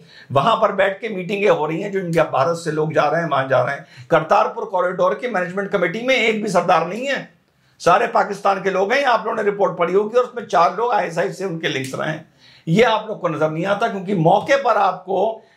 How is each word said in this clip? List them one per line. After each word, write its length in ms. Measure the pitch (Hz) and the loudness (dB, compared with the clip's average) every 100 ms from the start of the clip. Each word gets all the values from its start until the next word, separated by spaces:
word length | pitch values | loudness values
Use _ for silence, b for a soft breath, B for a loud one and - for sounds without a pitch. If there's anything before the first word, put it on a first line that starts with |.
| B B B | B B B
वहां 240 | 135 208 214 | 0 2 2
पर 160 | 208 | 2
बैठ 300 | 196 196 196 | 2 0 -2
के 80 | 226 | -8
मीटिंगें 400 | 185 175 202 202 | -8 -6 0 2
हो 160 | 165 151 | 2 0
रही 160 | 165 | -4
हैं, 100 | 208 | -4
जो 80 | 190 | -4
इंडिया, 240 | 175 160 | -2 0
भारत 340 | 156 131 135 165 | 0 0 0 -2
से 140 | 156 | -4
लोग 220 | 156 156 | -2 0
जा 100 | 151 | 0
रहे 180 | 147 165 | 0 0
हैं, 80 | 165 | 0
वहां 180 | 135 135 | -2 2
जा 160 | 131 | 2
रहे 120 | 131 143 | 0 -4
हैं। 100 | B B B | B B B
करतारपुर 560 | 160 156 208 - 226 220 | 0 4 2 2 -2 -4
कॉरिडोर 480 | 180 180 185 185 | -2 -2 0 0
की 140 | 208 247 | 0 -4
मैनेजमेंट 420 | 190 175 190 196 | -4 -4 -6 -4
कमेटी 320 | 202 180 220 | -2 -2 -2
में 140 | 254 247 | 0 2
एक 280 | 220 214 | 2 0
भी 60 | 214 | 0
सरदार 380 | 180 170 165 170 | 0 2 2 0
नहीं 200 | 214 277 | -4 -4
है, 260 | 233 - _ _ _ _ _ | -4 -6 _ _ _ _ _
सारे 280 | 165 190 233 | 2 4 4
पाकिस्तान 560 | 220 196 196 196 190 | 0 0 0 0 0
के 60 | 190 | 0
लोग 240 | 185 196 | 0 2
हैं। 100 | 269 | 2
आप 220 | 269 220 214 | 2 2 0
लोगों 120 | 220 | -2
ने 60 | |
रिपोर्ट 340 | 202 196 175 165 | -2 0 0 0
पढ़ी 160 | 170 | 0
होगी 240 | 190 214 247 | 2 2 0
और 60 | |
उसमें 240 | 240 240 - | 0 -4 -2
चार 300 | 175 170 185 | 2 2 2
लोग 160 | 240 | 0
आईएसआई 400 | 208 175 165 190 | 0 -2 -2 -4
से 120 | 165 190 | -4 -6
उनके 220 | 165 160 | -4 -4
लिंक्स 280 | 135 131 139 | -4 -6 -6
रहे 140 | 143 | -6
हैं। 220 | - - b b b 165 | -6 -12 b b b 0
ये 160 | 190 | 4
आप 220 | 233 220 - | 4 2 -4
लोग 120 | 165 | -6
को 60 | 170 | -4
नजर 240 | 147 156 | -2 -2
नहीं 140 | 160 190 | -2 -2
आता, 220 | 202 226 | -2 -2
क्योंकि 280 | 196 180 190 | -4 -2 2
मौके 480 | 160 208 - 277 | 4 4 2 0
पर 140 | 233 208 | 2 2
आपको 640 | 190 180 185 190 220 220 B | 2 -2 -4 -2 -2 -4 B